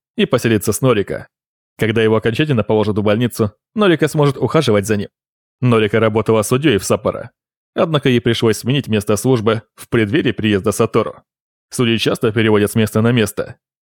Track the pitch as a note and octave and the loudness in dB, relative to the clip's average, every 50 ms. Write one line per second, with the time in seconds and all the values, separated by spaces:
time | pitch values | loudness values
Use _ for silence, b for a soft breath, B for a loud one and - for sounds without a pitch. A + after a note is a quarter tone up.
0 | _ _ _ - G3+ - - A#2+ - A#2 A2+ G2+ - A2 G#2 - C#3 C3 A#2 G2+ | _ _ _ -4 -2 0 0 0 0 0 0 0 0 -2 -2 0 0 0 2 0
1 | F#2+ - C#2+ A1 - - _ _ _ _ _ _ _ _ _ - A2+ G#2+ A2 A2+ | -2 -4 -6 -10 -12 -14 _ _ _ _ _ _ _ _ _ -6 -4 -2 0 2
2 | A2 A2 A2 A2 - A#2 A2+ - D#3 D3+ C3+ A2+ G2+ - A2 G#2+ G2+ G#2+ G2 G#2+ | 2 2 2 2 0 -2 -2 -2 -2 0 0 -2 0 0 0 0 0 0 -2 -2
3 | G2+ G#2+ G#2 A2+ B2 A#2 - - A2 G#2 - _ _ _ - G#3+ G#3+ F#3+ E3 C#3+ | 0 0 0 0 -2 -2 -2 -2 -4 -4 -4 _ _ _ -4 0 2 2 2 2
4 | D#3+ C#3+ - D3+ C#3+ C#3+ C3+ - C3 A2+ - D#3+ C#3 A#2 G#2 G#2 G2 G#2+ G#2+ G2+ | 0 0 0 2 0 0 0 0 -2 -2 0 0 2 2 2 2 2 0 -2 -4
5 | G2 - _ _ _ _ _ _ _ _ _ _ B2+ B2 A#2 A2 A2 G2+ - A2 | -4 -8 _ _ _ _ _ _ _ _ _ _ 0 2 2 2 2 2 2 2
6 | A2+ A2 G#2 A2 G#2+ - A2 A2 G#2 - B2+ C3+ D3+ D3+ G#2+ F#2+ - - A2+ G2+ | 2 2 0 0 0 2 2 2 2 0 0 0 2 2 0 0 0 -2 -2 -2
7 | - G2 - - - - _ _ _ _ _ _ _ _ - - F#3+ E3+ D#3 C#3 | -2 -4 -4 -6 -8 -16 _ _ _ _ _ _ _ _ -4 -2 -2 0 -2 0
8 | - C#3 B2 A#2 - A#2+ A2+ - A#2 A2+ G#2+ - - A2+ A2 A2+ - - A2 G#2 | 0 0 0 2 0 0 -2 0 0 0 0 0 -2 -4 -2 -2 -2 -2 -2 -2
9 | - - G#2+ - - B2+ C3 A2+ G2+ A2+ A2+ A2 - _ _ - - - - A#2+ | -2 -2 -2 -2 0 0 0 0 0 0 -2 -2 -4 _ _ -20 -8 -4 -2 0
10 | A2 G2+ A2+ F3 - B2+ - - G2+ A2 G2+ F#2+ F#2 G#2+ G2 - A2+ A2 - A#2 | 0 0 0 -2 -2 -2 -2 -2 0 0 0 0 0 -2 -2 0 0 0 0 0
11 | - - - - - _ _ _ _ _ _ _ _ _ - - B2 A2+ A2+ G#2+ | -2 -2 -6 -16 -20 _ _ _ _ _ _ _ _ _ -4 -2 0 0 0 0
12 | - D3 F#3+ - - A2+ G2+ A#2 A2 A2 G#2+ G#2 G#2 G2 - A#2 A2 G#2 - A2 | -2 -2 -2 -2 -2 -2 0 0 2 2 4 2 2 2 2 0 0 0 0 0
13 | A2 A#2+ B2 A#2+ G#2 G2 - - - - - _ _ _ _ _ _ _ _ | 0 2 2 2 0 0 -2 -6 -10 -10 -12 _ _ _ _ _ _ _ _